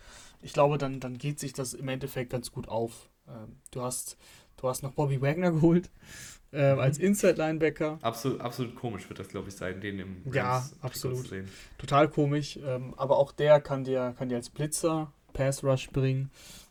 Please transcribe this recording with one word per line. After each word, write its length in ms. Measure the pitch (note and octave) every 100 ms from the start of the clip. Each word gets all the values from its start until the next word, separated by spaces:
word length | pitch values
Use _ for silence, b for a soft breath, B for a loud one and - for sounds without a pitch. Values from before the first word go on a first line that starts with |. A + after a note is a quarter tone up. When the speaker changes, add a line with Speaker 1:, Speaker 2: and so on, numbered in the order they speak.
| B B B B
Speaker 1:
ich 100 | -
glaube, 240 | - C#3+ D3
dann, 240 | C#3 C3+
dann 160 | B2+ B2
geht 220 | D3 D3
sich 160 | C#3+
das 180 | - B2+
im 160 | - C#3
Endeffekt 420 | C3 C3+ - B2
ganz 220 | B2+ -
gut 160 | - -
auf. 400 | A2+ A#2 - - _ -
Ähm, 280 | B2 A2 - -
du 100 | C3
hast, 380 | B2 B2+ - - B B B -
du 100 | B2+
hast 140 | B2+
noch 100 | C3+
Bobby 300 | - C#3+ C3+
Wagner 300 | C3+ D#3 F3+
geholt, 380 | D#3+ E3 E3+ F3+ - B B B B _
ähm, 220 | C#3 C#3
Speaker 2:
Mhm. 60 | C3+
Speaker 1:
als 180 | C3 C#3
Inside-Linebacker. 1000 | F#3 G3+ G3 E3 D#3 D#3+ D#3 D3 D#3 D#3
Speaker 2:
Absolut, 400 | A#2 A2+ C3+ A2+
absolut 320 | A#2+ B2+ A#2+
komisch 340 | - B2 G2 -
wird 120 | F#2
das, 80 | G2
glaub 200 | G2+ F#2+
ich, 60 |
sein, 260 | F#2+ F2+ F#2
den 180 | G2+ G2
im 160 | F#2 F#2 G#2+
Speaker 1:
Ja, 260 | C3 B2+ B2
Speaker 2:
Rams-Trikot 300 | C3 - B2+
Speaker 1:
absolut. 320 | - C3 B2+
Speaker 2:
zu 100 | B2+
sehen. 200 | F#2+ F#2+ B B -
Speaker 1:
Total 300 | C3 C#3+ D3+
komisch. 480 | D3+ C#3+ D3 D3 -
Ähm, 300 | C#3+ B2+ B2+ -
aber 180 | C3+ C#3
auch 160 | C#3
der 260 | - D3 D3+
kann 220 | C#3+ C#3
dir, 300 | C3 C3 B2 B2
kann 100 | B2+
dir 80 | A#2+
als 140 | A#2+
Blitzer 640 | - D3 - E3+ D#3+ D3+ _ _
Pass 320 | - C3+ C3+
Rush 240 | C#3 C3 -
bringen. 420 | C#3 C3+ C3 C3+ B B B B